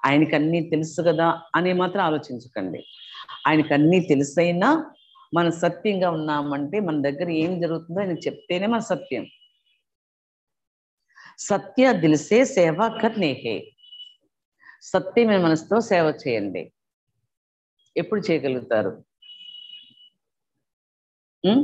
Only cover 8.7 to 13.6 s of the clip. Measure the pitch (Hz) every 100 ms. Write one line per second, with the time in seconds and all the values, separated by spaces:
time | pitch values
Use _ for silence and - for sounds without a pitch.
8.7 | 233 214 180 - 120 90 _ _ _ _
9.7 | _ _ _ _ _ _ _ _ _ _
10.7 | _ _ _ _ _ - - - 202 -
11.7 | - 262 208 160 151 - 220 262 - 170
12.7 | 156 226 226 226 226 165 127 117 101